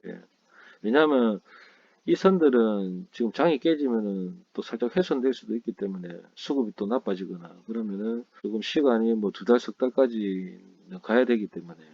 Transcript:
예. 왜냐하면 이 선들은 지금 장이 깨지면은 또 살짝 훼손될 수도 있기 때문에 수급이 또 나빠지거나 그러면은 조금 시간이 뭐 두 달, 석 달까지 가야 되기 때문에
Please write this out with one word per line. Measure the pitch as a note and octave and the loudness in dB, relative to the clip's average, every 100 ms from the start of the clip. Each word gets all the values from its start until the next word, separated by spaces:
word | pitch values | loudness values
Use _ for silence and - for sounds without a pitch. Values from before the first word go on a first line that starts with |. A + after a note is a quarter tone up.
| G1+ | -14
예. | F2 - _ _ - - - | -16 -18 _ _ -20 -20 -8
왜냐하면 | G#2 C3+ D#3 C3+ A#2 G2 _ - - _ _ _ - | 0 4 4 4 4 0 _ -20 -20 _ _ _ -2
이 | E3+ | 4
선들은 | F#3+ F#3+ D3+ B2 A2+ G#2 F#2+ F2+ F#2 | 4 6 6 6 4 2 -4 -6 -12
지금 | - A#2 | -4 -4
장이 | - D#3+ D3 | 2 2 4
깨지면은 | E3 D#3 C#3 A2+ G#2 G2 F2+ F2+ _ | 2 2 0 0 -2 -4 -6 -10 _
또 | - | -10
살짝 | - A#2 A#2+ F3+ | -8 -4 -2 0
훼손될 | F3+ C#3+ B2+ | 0 0 0
수도 | B2 A2 | -2 -4
있기 | A2+ A#2 | -6 -6
때문에 | - G2+ F#2+ F2 E2+ F2 | -6 -8 -8 -12 -14 -18
수급이 | - - C#3 A2 | -18 -4 -2 -2
또 | - G2+ | -4 -2
나빠지거나 | B2+ G#2 F#2 F#2+ F2+ E2+ F2+ - | -2 -2 -6 -6 -10 -14 -20 -10
그러면은 | A2+ G#2+ G2 A2 A#2 A#2+ - | -8 -6 -6 -4 -6 -10 -10
조금 | G#2+ A2 | -6 -6
시간이 | G#2+ D#3 C#3 A#2 A2+ | -2 0 2 2 2
뭐 | A2 G2+ | 0 -2
두 | - | -4
달, | G2 A#2+ | 2 2
석 | - - | 2 -4
달까지 | C3 A#2+ C3 A#2 G#2 F#2+ F#2 F#2 - _ - F#2 | -2 2 0 0 -4 -4 -8 -14 -20 _ -20 -16
가야 | - A2+ | 0 2
되기 | A#2+ A#2 G2 | 4 0 -2
때문에 | F#2+ E2+ E2 D#2 | -10 -16 -20 -20